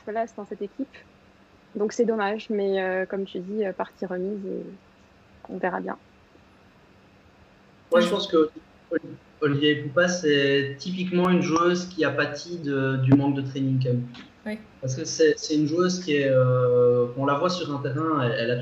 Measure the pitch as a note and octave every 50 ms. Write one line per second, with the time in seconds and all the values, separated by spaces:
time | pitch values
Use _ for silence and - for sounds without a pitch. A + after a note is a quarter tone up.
0 | - A3 G#3 A3+ A3+ A#3 - - G3+ - G#3 G3 G#3 G3 - - C4+ - - -
1 | - - _ _ _ - _ _ _ _ _ _ _ _ - G3 G#3 G#3+ - -
2 | A#3+ G#3 A3+ A3 G3+ G3 G#3+ A3 - - A3 G3+ G3 G3 G3 G3 F#3 F#3 F#3 F#3
3 | F#3 - G3+ G3 G3 F#3 - F#3+ F3+ F#3+ G#3 A3 G#3 F#3+ F#3 - - - - -
4 | G3 F3+ F3+ F3+ F#3 G3 G#3+ G3+ G3 F#3 F#3 - - - G3 - _ _ _ _
5 | _ _ _ _ _ _ - - - - - F#3 F#3 F#3 - F#3+ F#3 F#3 - -
6 | _ _ _ _ _ _ _ _ _ _ _ _ _ _ _ _ _ _ _ _
7 | _ _ _ _ _ _ _ _ - _ _ _ _ _ _ _ _ _ E3 E3+
8 | F3 F3+ G3+ G3 - - E3+ D#3+ D#3 - - - - - - - - _ E3+ -
9 | - - - - - - _ _ D3+ C#3+ C#3+ C3+ D3+ D3+ D3 - - D3 C3 F3
10 | F3+ F3+ F3+ F3+ D#3+ D3+ D3 C#3+ C#3 C#3 C#3 C#3 C#3 C#3 C#3 - - F#3 F#3 F#3
11 | F3+ - F3 F3+ F3+ F3+ F3+ E3 C#3 D3 D#3 E3+ F3 F3 F3+ F3+ - - - D#3+
12 | D3 C#3 C3 D3 C#3+ C#3+ - - - F3 F3 E3 D3 C#3+ C#3 C3+ C3+ C3+ C3+ C3+
13 | C3 C3 C#3 C#3 C#3 C#3+ C#3 C#3 C3+ - - C#3 C3+ C3+ C3 B2+ B2+ B2 B2 B2
14 | A#2+ - - - - - - - - G#3+ G#3+ - - - - - - C3 C3 D#3+
15 | D#3 D3+ - - D#3+ D3+ D3 - - - D#3 D3+ D3+ C#3+ D#3+ F3 F3+ F3+ F3+ F3+
16 | - D#3 D3 C#3+ C#3 C3+ C3 C3 B2+ B2+ B2+ B2+ B2 B2 B2 B2 B2 B2 B2 B2
17 | B2 B2 B2 C3 C3+ C#3+ C#3+ D3 F3 F3+ F3+ F3+ D#3+ C#3+ C#3+ C3+ B2+ C#3 C3 D3+
18 | D#3+ D#3+ D#3 C#3+ B2+ A#2 G#2+ G#2+ A#2 A#2+ B2 B2